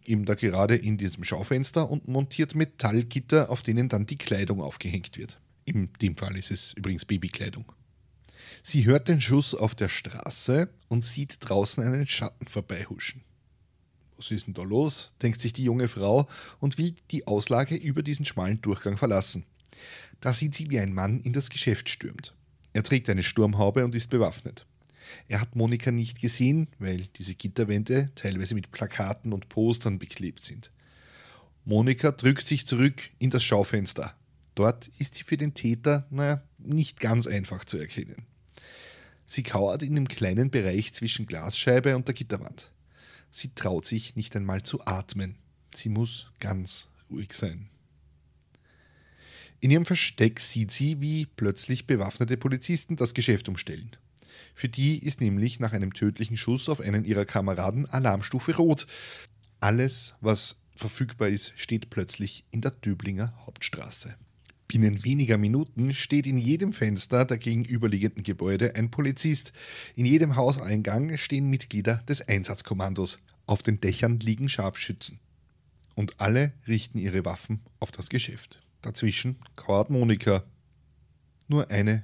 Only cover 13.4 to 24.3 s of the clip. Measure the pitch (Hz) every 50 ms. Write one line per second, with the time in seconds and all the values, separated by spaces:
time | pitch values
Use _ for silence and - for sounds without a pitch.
13.4 | _ _ _ _ _ _ _ _ _ _ _ _ _ _ _ - - - 110 101
14.4 | - - 92 85 90 95 104 123 147 156 139 - - - _ - - 120 110 -
15.4 | - 120 113 - 131 123 117 123 127 117 - - 98 101 110 135 143 - - -
16.4 | - - - - - 139 131 - 160 175 170 - _ - - 143 - - 104 104
17.4 | 104 - 127 117 139 - 160 - - 151 135 156 151 147 147 143 147 - - -
18.4 | 90 95 107 110 - 101 98 - - 101 101 95 - 117 104 95 95 - - 90
19.4 | - _ _ _ - - - - - - - - - - - - - 127 123 -
20.4 | 151 151 143 - 156 151 139 117 98 98 95 92 95 98 110 131 120 127 120 139
21.4 | 135 - - - - 127 107 - - - - - - - - - - - - -
22.4 | _ _ _ _ _ _ - 107 110 - 139 131 113 - 101 92 87 - - -
23.4 | 110 104 101 101 104 101 104 131 123 120 117 117 113 - - 120 110 85